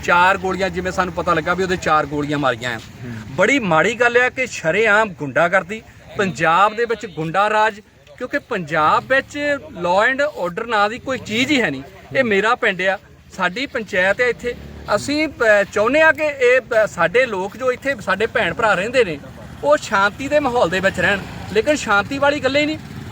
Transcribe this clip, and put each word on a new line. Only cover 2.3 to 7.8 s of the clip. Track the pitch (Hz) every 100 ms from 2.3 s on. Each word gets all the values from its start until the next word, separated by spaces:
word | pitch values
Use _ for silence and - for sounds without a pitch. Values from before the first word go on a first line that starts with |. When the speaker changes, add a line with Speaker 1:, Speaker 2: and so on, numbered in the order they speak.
| 147
Speaker 1:
ਮਾਰੀਆਂ | 139 120 123
ਆ। | 117
Speaker 2:
ਹੂੰ। | - - 123 113 107 135
Speaker 1:
ਬੜੀ | 208 277
ਮਾੜੀ | 208 160 180
ਗੱਲ | 233 240 240
ਆ | 247
ਕਿ | 254 247
ਸ਼ਰੇਆਮ | - 165 180 220 208 220
ਗੁੰਡਾਗਰਦੀ, | 139 143 131 170 190 175 220 - - - -
ਪੰਜਾਬ | 196 143 165 170 208 214
ਦੇ |
ਵਿੱਚ | 240 220 220
ਗੁੰਡਾ | 151 160 180 208
ਰਾਜ, | 214 214 202